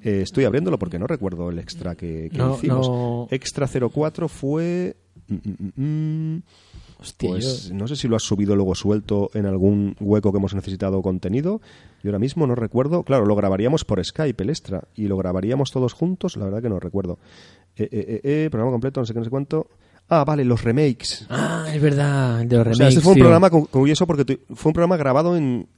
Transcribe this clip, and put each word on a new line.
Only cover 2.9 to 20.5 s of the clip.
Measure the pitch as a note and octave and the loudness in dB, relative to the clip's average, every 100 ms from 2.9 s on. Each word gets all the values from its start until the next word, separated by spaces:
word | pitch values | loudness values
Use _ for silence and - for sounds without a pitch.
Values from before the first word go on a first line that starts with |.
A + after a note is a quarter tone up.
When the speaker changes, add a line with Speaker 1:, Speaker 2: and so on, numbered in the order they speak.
| B2 B2 A#2+ A#2+ | -2 -4 -6 -6
Speaker 1:
Extra | C3 - - C3+ | -8 -8 -6 -4
cero | C3+ A#2+ | -2 -4
cuatro | - D3+ D#3 D#3+ | -2 -4 -4 -8
fue, | - C#3 D3+ E3+ F3 F3+ - _ - _ | -6 -4 -4 -2 -4 -6 -8 _ -20 _
mm, | |
mm, | F#2+ G#2 F2+ F#2+ A2 | -8 -8 -10 -10 -6
mm, | C#3+ D#3 D#3 D#3+ D#3+ D#3+ | -4 -2 -4 -4 -6 -8
mm. | - _ _ - - - | -12 _ _ -20 -20 -20
Speaker 2:
Hostia, | - - G2 | -20 -6 -4
Speaker 1:
Pues | F2+ B2+ B2+ F#2 | -2 -4 -6 -10
Speaker 2:
yo | |
Speaker 1:
no | F#2+ A2 | -8 -8
sé | C#3 | -4
si | B2+ | 0
lo | |
has | A2 | 0
subido | - G2 G2+ | 0 0 2
luego | G2+ F#2+ F2+ | 2 2 0
suelto | G2 G#2+ G#2 G2+ G2+ | 0 0 0 -2 -2
en | G#2+ G2+ | -2 -2
algún | F#2+ F#2+ G#2 G2+ - | 2 4 4 0 -2
hueco | G2+ G#2+ G#2 | 2 2 2
que | G2 | 0
hemos | G2 | -2
necesitado | G2+ F#2+ F#2+ G2 G2 | -4 -8 -4 -2 -2
contenido. | F#2 F#2 F2+ A2+ D#3+ A3 - - - _ | -2 -4 -2 -2 -2 -4 -8 -20 -20 _
Yo | G2+ | -6
ahora | G#2 | -2
mismo | B2 D3+ C#3+ | -2 0 0
no | |
recuerdo. | A#2+ A2+ A#2+ C#3 E3+ | 0 -2 0 0 -2
Claro, | - C3+ G#2 | 0 2 4
lo | |
grabaríamos | G#2 G2+ F#2+ A2+ D3+ | 2 2 2 2 0
por | - G2 | -2 -4
Skype, | F2+ - D#3 A#2 | -4 -4 -4 -2
el | F#2+ | -4
extra, | D#3+ - F#2+ - | -6 -6 -10 -10
y | - G#2 | -6 -2
lo | F#2+ | -2
grabaríamos | F#2 F#2 G2 C3+ C#3 | -2 -2 -2 -2 -2
todos | C3 B2+ | -2 -4
juntos. | - E3 F#3 F#3 - | -2 -4 -2 -6 -6
La | |
verdad | G2 G#2 | -6 -4
que | A#2+ | -4
no | F#2 | -6
recuerdo. | F2 F#2+ F#2 E2+ _ - - _ _ - | -4 -6 -6 -8 _ -20 -20 _ _ -8
Eh, | G#2+ | -6
eh, | A2 G2+ | -4 -6
eh, | A2 C#3 D3+ | -6 -2 -2
eh, | D#3 | -2
programa | A#2 A#2+ | -2 -2
completo, | B2 C3 C3+ | -2 -2 -4
no | A#2 | -6
sé | |
qué, | A#2 | -4
no | |
sé | A2+ | -4
cuánto. | C3 C#3 D#3 - _ _ _ _ | -4 -4 -4 -6 _ _ _ _
Ah, | E3+ | 2
vale, | C#3+ D3+ | 2 2
los | B2+ | 2